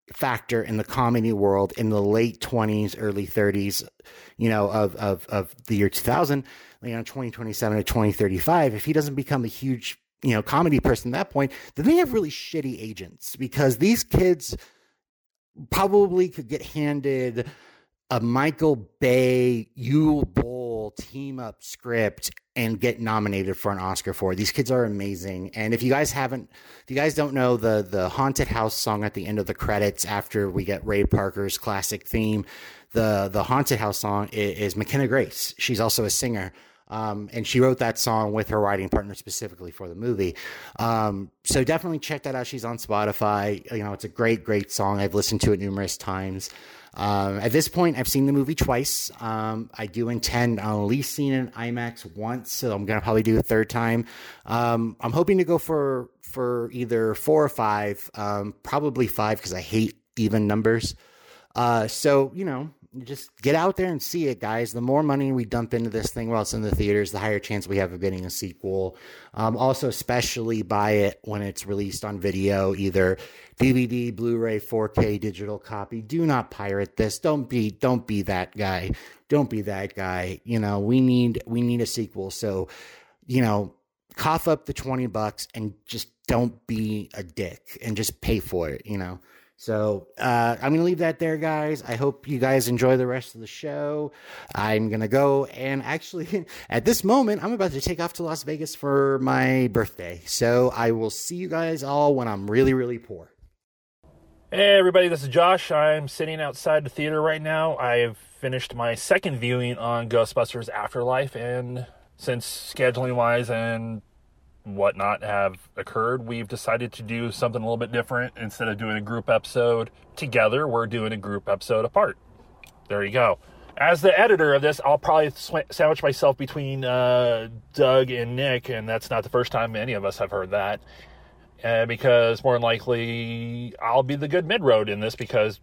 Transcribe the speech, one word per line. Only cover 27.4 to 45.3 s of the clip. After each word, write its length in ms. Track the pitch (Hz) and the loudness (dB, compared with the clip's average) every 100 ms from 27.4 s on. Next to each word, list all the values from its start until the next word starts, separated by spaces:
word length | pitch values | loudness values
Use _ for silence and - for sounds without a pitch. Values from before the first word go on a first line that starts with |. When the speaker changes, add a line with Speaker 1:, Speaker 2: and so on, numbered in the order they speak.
| 127 120 | 4 4
Speaker 1:
the, 300 | 113 107 92 | 4 2 0
the 200 | 98 90 | -2 -2
haunted 400 | - 135 135 135 | 0 0 0 0
house 260 | 117 110 | 0 0
song 300 | - 117 104 | -2 -2 -2
at 100 | 104 | -2
the 120 | 104 95 | -4 -4
end 120 | 107 | -4
of 80 | 95 | -4
the 80 | |
credits 500 | - - 104 101 - | -4 -2 2 0 0
after 460 | 101 101 - 107 101 | -4 -4 -2 -2 -2
we 140 | 95 | -2
get 220 | 95 98 107 | -4 -4 0
Ray 180 | 101 | 0
Parker's 520 | 98 117 98 98 98 - | 2 2 0 -2 -4 -4
classic 500 | 113 98 - 104 - | -4 -4 -4 -6 -4
theme, 380 | 113 107 107 95 - - - _ | -2 0 0 -4 -12 -20 -20 _
the, 360 | 113 110 101 98 | 0 2 2 0
the 120 | 101 | 0
haunted 340 | 95 131 139 113 | 2 2 4 2
house 200 | 107 - | 0 -2
song 300 | 104 101 101 | -2 -2 -2
i-, 40 | 107 | -2
is 400 | 101 92 104 101 | -2 0 -2 -2
McKenna 320 | 110 139 127 | -2 0 2
Grace. 460 | 131 - - - - | 2 0 -4 -8 -4
She's 220 | - 107 | -2 0
also 240 | 113 - | 2 2
a 60 | 104 | 0
singer. 420 | - 127 107 92 - - _ _ | 0 -2 -4 -6 -12 -20 _ _
Um, 420 | 110 110 104 104 | -6 -4 -6 -8
and 140 | 117 104 | -8 0
she 140 | 127 | 4
wrote 180 | 131 123 | 4 4
that 200 | 117 - | 0 0
song 360 | 123 110 107 | 0 0 0
with 160 | 110 104 | -2 0
her 100 | 107 | 0
writing 300 | 101 98 95 | 2 0 0
partner 240 | 110 101 | -2 -2
specifically 560 | 95 - - 104 87 87 | -12 -10 -8 -10 -12 -16
for 180 | - 92 | -14 -14
the 60 | |
movie. 420 | 87 120 101 92 - - - - - | -6 -4 0 -2 -2 -12 -14 -16 -4
Um, 520 | 117 113 107 98 98 _ | 0 2 0 -2 -8 _
so 220 | - 143 | -2 0
definitely 340 | 131 160 180 156 | 2 0 -2 -6
check 260 | - 143 | -6 -8
that 100 | 143 | -6
out. 120 | 127 120 | -6 -6
She's 180 | 131 | -8
on 120 | 117 117 | -8 -8
Spotify. 920 | - 104 107 101 104 104 104 101 - | -2 0 0 0 0 2 0 -4 -6
You 100 | 113 | -8
know, 120 | 104 | -6
it's 100 | 98 | -8
a 40 | 107 | -10
great, 360 | - 113 113 | 0 2 2
great 260 | - 104 98 | 0 -2 0
song. 300 | - 98 101 | -2 0 0
I've 140 | 101 | 0
listened 260 | 101 - | 0 0